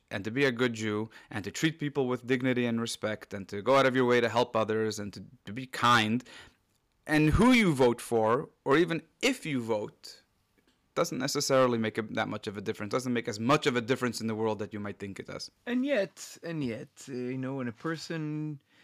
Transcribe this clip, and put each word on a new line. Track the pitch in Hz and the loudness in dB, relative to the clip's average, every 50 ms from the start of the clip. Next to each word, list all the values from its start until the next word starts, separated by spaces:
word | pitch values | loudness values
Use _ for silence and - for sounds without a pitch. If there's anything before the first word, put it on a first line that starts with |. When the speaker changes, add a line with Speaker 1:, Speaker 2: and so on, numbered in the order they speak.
| _ - | _ -10
Speaker 1:
and | - 104 95 | -10 -8 -6
to | 110 | -6
be | 113 135 143 | -2 0 0
a | 135 123 | 0 2
good | 113 127 123 117 | 2 0 -2 -2
Jew, | 107 110 107 104 107 110 113 - - - - | -2 -4 -2 -2 -2 -4 -6 -10 -16 -16 -12
and | - 107 98 | -10 -8 -8
to | 101 | -8
treat | - - 160 160 156 - | -6 -2 -2 -2 -2 -2
people | 151 143 135 147 131 | -6 -4 -2 -2 -2
with | 123 123 120 123 | 0 -2 -4 -2
dignity | 120 131 123 127 131 123 123 123 | -2 0 0 2 0 0 2 0
and | 120 117 117 117 | 0 0 -2 -2
respect, | 113 - - - 107 107 - - - - | -4 -6 -4 -4 -4 -4 -6 -8 -10 -10
and | 101 95 - | -10 -10 -8
to | 101 101 98 | -8 -4 0
go | 123 135 | 4 4
out | 135 135 | 4 4
of | 131 123 | 4 4
your | 131 127 | 4 4
way | 120 123 120 | 4 6 4
to | 117 117 | 4 4
help | 110 117 120 - - | 2 2 0 2 2
others, | 110 110 104 110 110 110 107 104 107 | 0 0 0 0 0 -2 -2 -4 -6
and | 104 101 - | -8 -10 -12
to, | 95 90 - - - _ | -14 -16 -18 -20 -18 _
to | 104 101 | -12 -10
be | 127 131 | -10 -10
kind. | 127 - - - 120 120 117 107 107 113 127 - - - - - - _ _ _ _ _ _ _ _ _ _ _ | -10 -4 0 4 6 6 6 4 4 2 0 -2 -6 -14 -20 -20 -20 _ _ _ _ _ _ _ _ _ _ _
And | - 156 151 156 156 | 0 2 4 4 4
who | 143 - 214 247 254 | 6 6 6 6 6
you | 233 214 180 147 | 6 6 4 4
vote | 127 131 120 117 - - | 6 4 4 4 2 -2
for, | - 120 113 110 110 117 123 123 - - _ - | -2 0 2 4 4 2 2 0 -4 -12 _ 0
or | 139 135 | 2 4
even | 160 175 165 165 160 - _ _ _ - | 4 4 2 0 -4 -6 _ _ _ -2
if | 254 262 - - | 0 0 -2 -4
you | 160 143 127 117 | -4 -4 -2 -2
vote, | 110 113 104 110 - - _ - - - - _ _ _ _ _ _ _ _ _ _ _ _ _ _ - | -2 -2 -2 -4 -6 -12 _ -20 -20 -20 -20 _ _ _ _ _ _ _ _ _ _ _ _ _ _ -4
doesn't | - 170 - 156 127 | -4 -2 -2 -2 -4
necessarily | 127 139 - 110 - - 139 131 131 123 120 113 | -4 -2 -2 -2 0 4 4 6 6 6 4 2
make | 113 110 - | 0 -2 -2
a, | 131 110 | -4 -4
that | 110 120 110 110 107 | -4 -2 -4 -4 -2
much | 107 107 - 110 | -4 -6 -6 -8
of | 98 104 | -8 -6
a | |
difference, | 98 110 107 - 107 101 | -6 -6 -6 -6 -4 -4
doesn't | 113 131 123 127 120 | -2 -2 -2 -2 -2
make | 120 - - | -2 -2 -4
as | 98 101 | -6 -4
much | 113 123 143 147 - 147 | 0 2 2 2 2 2
of | 123 | 0
a | 120 | 0
difference | 113 110 131 123 127 123 110 - | 0 0 0 0 0 -2 -2 -2
in | 117 | -4
the | 113 110 | -4 -2
world | 107 113 110 107 98 | -2 0 -2 -2 -2
that | 104 92 - | -4 -8 -8
you | 104 | -8
might | 104 104 101 - | -8 -10 -10 -10
think | 101 101 95 - | -10 -10 -10 -10
it | - - | -12 -12
does. | - - - - _ _ _ | -12 -12 -12 -14 _ _ _
Speaker 2:
And | 247 240 247 254 | -4 -2 -2 -2
yet, | 285 285 214 196 - - - - - - - - | 0 0 0 -2 -2 -6 -12 -18 -18 -16 -14 -10
and | 170 165 156 143 | -8 -6 -4 -4
yet, | 120 110 110 - - _ - - - | -4 -4 -6 -10 -14 _ -20 -16 -12
uh, | 135 | -10
you | 123 123 123 131 131 | -8 -6 -6 -6 -6
know, | 131 127 135 | -6 -6 -6
when | 135 127 120 | -6 -6 -6
a | 110 | -8
person, | - - 160 165 151 - - 170 160 156 151 151 151 151 151 147 143 _ _ _ _ | -8 -6 -6 -6 -6 -8 -8 -6 -6 -6 -6 -6 -6 -6 -6 -8 -10 _ _ _ _